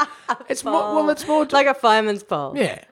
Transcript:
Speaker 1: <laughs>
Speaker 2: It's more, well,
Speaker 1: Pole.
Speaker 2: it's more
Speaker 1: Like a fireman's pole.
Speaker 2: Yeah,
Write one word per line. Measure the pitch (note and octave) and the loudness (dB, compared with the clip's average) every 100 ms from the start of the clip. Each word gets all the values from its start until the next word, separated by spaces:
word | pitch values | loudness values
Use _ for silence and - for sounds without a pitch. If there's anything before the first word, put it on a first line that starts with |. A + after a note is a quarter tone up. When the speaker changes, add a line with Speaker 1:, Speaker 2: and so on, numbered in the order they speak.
Speaker 1:
<laughs> | D4 - - A#3+ - | -6 -6 -8 -6 -6
Speaker 2:
It's | C4+ | -6
more, | D4+ | -2
well, | D#4+ D#4 D#4 | -2 0 0
Speaker 1:
Pole. | D4+ | 0
Speaker 2:
it's | D4+ - | 0 0
more | D4+ | 0
Speaker 1:
Like | C#4+ C#4 C#4 | 2 2 2
a | |
fireman's | C4+ A#3 A3 G#3+ G3+ | 2 4 4 2 -4
pole. | - D#3+ C#3 C#4 | -4 -6 -4 -2
Speaker 2:
Yeah, | E3+ F#2+ - | -2 -4 -10